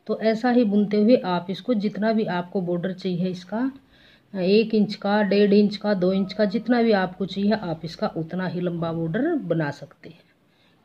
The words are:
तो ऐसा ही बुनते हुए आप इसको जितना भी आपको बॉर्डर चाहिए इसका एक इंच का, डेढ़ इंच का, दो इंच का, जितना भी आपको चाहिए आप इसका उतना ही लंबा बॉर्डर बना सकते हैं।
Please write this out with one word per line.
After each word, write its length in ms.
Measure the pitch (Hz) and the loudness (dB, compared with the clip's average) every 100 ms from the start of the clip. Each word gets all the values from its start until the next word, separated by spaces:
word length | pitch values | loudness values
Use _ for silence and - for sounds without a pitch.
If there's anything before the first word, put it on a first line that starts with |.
| - | -8
तो 120 | 208 | -2
ऐसा 300 | 214 220 247 | 0 0 2
ही 140 | 240 | 2
बुनते 320 | 220 208 202 208 | 4 2 2 2
हुए 200 | 208 254 185 | 4 4 4
आप 200 | 175 170 | -4 -4
इसको 240 | 185 - 226 | -8 -4 -2
जितना 360 | 208 202 214 | -2 -2 -2
भी 120 | 220 196 | 0 -2
आपको 260 | 180 180 202 | -4 -4 -4
बॉर्डर 300 | 175 175 175 | -2 -4 -4
चाहिए 360 | 185 190 175 185 | -6 -6 -2 -4
इसका 420 | 180 - 214 269 - _ _ _ _ _ | -6 -8 -6 -6 -6 _ _ _ _ _
एक 400 | 196 180 208 220 | -4 2 4 4
इंच 200 | 220 202 | 2 0
का, 280 | - 202 208 | -2 -2 0
डेढ़ 300 | 202 202 202 | 2 4 6
इंच 240 | 202 208 208 | 6 4 0
का, 180 | 208 | -2
दो 180 | 202 180 | 0 2
इंच 200 | 190 190 | 2 -2
का, 120 | - | 0
जितना 380 | 208 220 220 240 | 0 0 0 2
भी 100 | 233 | 4
आपको 340 | 202 185 - 190 | 2 0 -4 -6
चाहिए 260 | 196 202 | -2 0
आप 280 | 214 175 160 | 0 -2 -6
इसका 220 | 160 - 214 | -8 -6 -6
उतना 400 | - 160 180 185 | -4 -6 -4 -4
ही 140 | 175 | -4
लंबा 320 | 175 170 165 | -4 -4 -4
बॉर्डर 420 | 165 165 208 302 | -4 -4 -2 -2
बना 360 | 320 180 165 147 | -2 -2 -2 -2
सकते 380 | - - _ - | -4 -14 _ -20
हैं। 120 | - _ _ _ _ _ _ | -20 _ _ _ _ _ _